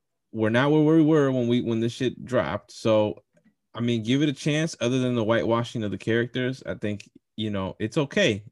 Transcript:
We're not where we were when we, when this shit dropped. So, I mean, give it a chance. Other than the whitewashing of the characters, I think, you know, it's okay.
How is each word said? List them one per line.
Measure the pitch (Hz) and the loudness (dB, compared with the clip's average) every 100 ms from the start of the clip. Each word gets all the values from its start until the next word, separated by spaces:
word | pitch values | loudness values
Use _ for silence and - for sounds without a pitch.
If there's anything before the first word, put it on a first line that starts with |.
| _ _ _ 110 | _ _ _ -2
We're | 110 | 0
not | 117 143 | 2 4
where | 156 | 4
we | 151 160 | 4 4
were | 151 156 139 | 6 4 2
when | 127 120 | 2 2
we, | 120 | 2
when | 107 113 | 0 -2
this | 117 | -2
shit | - 127 - | -2 -4 -4
dropped. | - 123 73 98 - | -4 -2 0 -4 -8
So, | - 117 107 107 - _ _ _ _ _ | -4 2 2 2 -4 _ _ _ _ _
I | 113 | -6
mean, | 117 117 | -2 -2
give | 107 135 | 0 2
it | 151 | 0
a | |
chance. | 135 160 147 - - | -2 -2 -2 -4 -2
Other | 123 131 | -2 0
than | 127 120 | 0 0
the | |
whitewashing | 107 113 107 117 120 123 | 0 0 2 0 -2 -4
of | 107 | -6
the | 98 | -4
characters, | - 113 120 131 127 131 | -2 0 -2 -4 -4 -6
I | - 95 | -10 -6
think, | 104 104 - - _ - | -6 -6 -12 -20 _ -8
you | 110 | -6
know, | 101 95 - | -4 -6 -6
it's | 110 - | -4 -2
okay. | 139 208 175 101 - | -2 2 2 0 -6